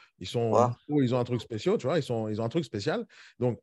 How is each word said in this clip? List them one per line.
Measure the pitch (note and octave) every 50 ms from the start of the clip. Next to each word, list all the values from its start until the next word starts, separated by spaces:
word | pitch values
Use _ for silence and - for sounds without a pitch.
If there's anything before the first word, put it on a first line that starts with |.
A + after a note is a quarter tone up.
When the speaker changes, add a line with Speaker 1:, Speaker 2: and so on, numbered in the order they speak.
| - _ _ _
Speaker 1:
ils | F#2
sont | F#2+ - A#2+ A#2 A2+ G#2+
Speaker 2:
Ouais. | A2 A#2+ B2 A#2+ - _ -
Speaker 1:
beaux, | D3 D3 C3
ils | A#2 B2+
ont | B2
un | B2
truc | A#2+ B2 A#2
spécial, | - - A#2 G#2+ - F3 F3+ D#3
tu | -
vois, | B2+ E3+ E3
ils | C3
sont, | - A#2+ A2+ A2 G#2+
ils | G#2+ G#2
ont | A2+
un | A2+
truc | - - C#3+
spécial. | - - G#2 G2 D3+ E3+ A#3+ A3+ - - - - - - -
Donc, | B2 B2 A2+ -